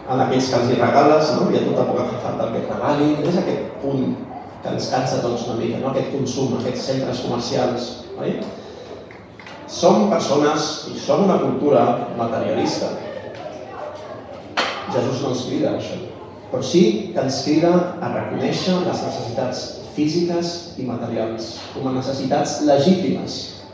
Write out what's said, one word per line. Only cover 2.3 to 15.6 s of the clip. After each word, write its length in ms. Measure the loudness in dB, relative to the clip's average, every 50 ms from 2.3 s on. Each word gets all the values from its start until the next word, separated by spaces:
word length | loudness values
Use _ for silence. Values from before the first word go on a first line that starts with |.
| -2 -2 -2
el 80 | -2
que 80 | -2 -4
et 100 | -4 -4 -4
regalin. 400 | -2 0 0 2 4 4 2 2 2 2
És 160 | 2 2 2
aquest 260 | 0 0 -2 -4 -4 -6 -8 -6
punt 260 | -4 -2 0 0 0 0 -2 -4 -8 -12 -12 -12 -12 -14 -16 -10
que 160 | -6 -6 -4
ens 160 | -4 -2 -2
cansa 240 | -2 0 0 0 0
a 80 | 0 0
tots 240 | 0 -2 -2 -4 -4
una 100 | -4 -2 -2
mica, 160 | -2 -2 -2
no? 80 | -2 0 0
Aquest 160 | 0 -2 -2
consum, 460 | -2 -2 -2 -2 0 0 0 0 0 0
aquests 280 | -2 -2 -2 -2 -2 -2
centres 320 | 0 0 0 -2 -2 -2 -2
comercials, 680 | -2 -2 -2 -2 0 0 0 2 0 0 -2 -4 -6 -8 -12 -12 -14 -10 -4
oi? 160 | -4 -2 -2 -2 -6 -8 -10 -12 -14 -16 -16 -16 -14 -14 -14 -16 -16 -16 -18 -18 -18 -20 -20 -18 -18 -16 -16 -16 -14 -12 -4 4
Som 300 | 6 6 6 6 6 4
persones 760 | 4 2 2 2 2 4 4 4 2 2 0 -2 -4 -6 -8 -10
i 60 | -10 -8
som 240 | 0 2 4 4 6
una 160 | 4 4 4
cultura 480 | 2 0 0 2 4 4 6 6 6 4 2 0 -2 -6 -4 -4
materialista. 720 | -2 -2 -2 -2 -2 0 0 0 0 -2 -2 -2 -4 -4 -4 -6 -8 -10 -10 -10 -10 -12 -12 -12 -12 -12 -12 -12 -14 -14 -12 -12 -12 -12 -12 -12 -12 -12 -14 -14 -14 -14 -14 -14 -14 -6 -4 -2 -2 -2 -4 -6 -6 -2
Jesús 320 | 0 0 0 0 -2 -2 -2
no 80 | -2
ens 160 | -2 -2 -2 -2
crida 240 | 0 0